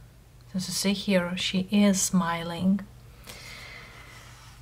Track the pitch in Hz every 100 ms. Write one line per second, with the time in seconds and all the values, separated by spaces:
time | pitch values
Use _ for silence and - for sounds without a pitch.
0 | - - - - - 190 - - 196 202
1 | - 185 175 185 - 185 185 208 208 190
2 | - 185 165 170 170 170 180 196 196 -
3 | - - - - - - - - - -
4 | - - - - - -